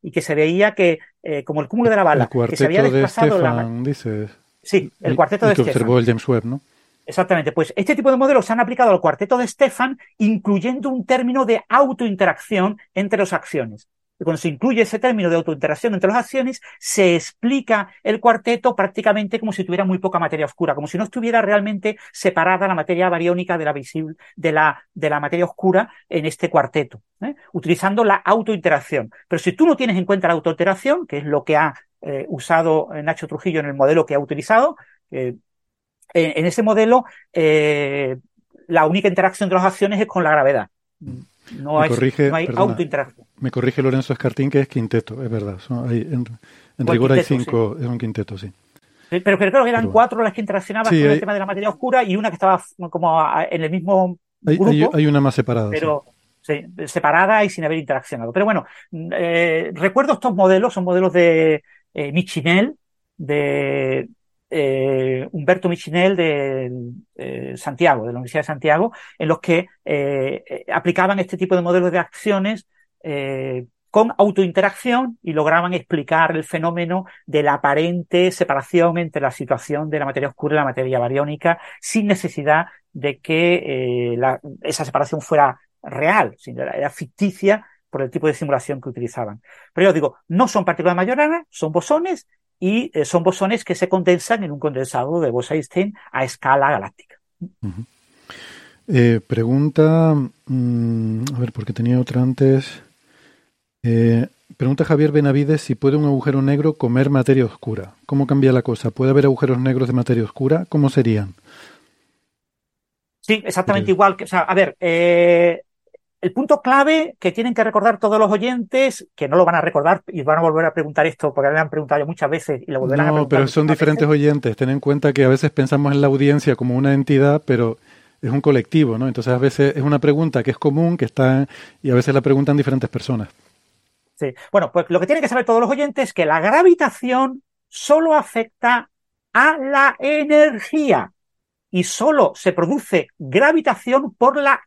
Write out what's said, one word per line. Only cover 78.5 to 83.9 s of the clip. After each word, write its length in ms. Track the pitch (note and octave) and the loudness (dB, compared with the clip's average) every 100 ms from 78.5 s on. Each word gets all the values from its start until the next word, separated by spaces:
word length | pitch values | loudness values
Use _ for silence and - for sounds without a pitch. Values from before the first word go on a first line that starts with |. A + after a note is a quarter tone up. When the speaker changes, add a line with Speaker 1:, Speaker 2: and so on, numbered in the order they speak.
| C#3 - F3 E3+ E3+ | -2 0 2 2 0
Speaker 1:
entre 240 | E3 D3+ | -4 -4
la 100 | C3+ | -4
situación 600 | - C3+ C3 - D3 D#3 | -4 -4 -4 -4 -6 -4
de 80 | D3+ | -4
la 80 | C#3 | -4
materia 240 | C3+ C#3 | -4 -6
oscura 240 | - D3 | -6 -2
y 20 | D3+ | 0
la 80 | |
materia 340 | C#3 B2+ B2+ B2+ | -2 -2 -4 -2
bariónica 600 | A#2+ C#3 D3 D3+ E3+ E3+ - - | -2 -2 -4 -4 -4 -4 -8 -18
sin 260 | - A3 G3+ | -6 -2 0
necesidad 600 | F#3 E3 - C#3+ D#3 F3 _ _ | -2 -4 -6 0 0 0 _ _
de 260 | C#3+ C#3+ C3 | -8 -8 -6
que, 920 | - D#3+ F3 F3 - C3 B2+ | -2 0 2 0 -2 -4 -4